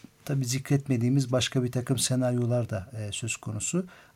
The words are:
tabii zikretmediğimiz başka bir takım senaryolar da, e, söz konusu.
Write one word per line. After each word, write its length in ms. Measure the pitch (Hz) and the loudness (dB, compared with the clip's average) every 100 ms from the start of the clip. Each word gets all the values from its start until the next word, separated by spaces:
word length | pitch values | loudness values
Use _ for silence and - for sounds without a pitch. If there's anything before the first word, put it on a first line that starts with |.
| - _ | -20 _
tabii 200 | - 139 | -4 -2
zikretmediğimiz 880 | 123 131 - 143 139 123 120 139 127 | 0 -2 2 0 2 2 4 2 2
başka 320 | 127 - 131 | 2 2 0
bir 80 | 123 | 0
takım 260 | 127 120 123 | 0 0 0
senaryolar 720 | - 127 127 123 120 123 110 | 2 2 2 2 2 2 0
da, 200 | 101 90 110 | -4 -6 -8
e, 140 | 104 | -8
söz 240 | - 113 - | -6 -6 -6
konusu. 500 | - 107 - 170 185 - - | -6 -6 -2 -2 -4 -10 -20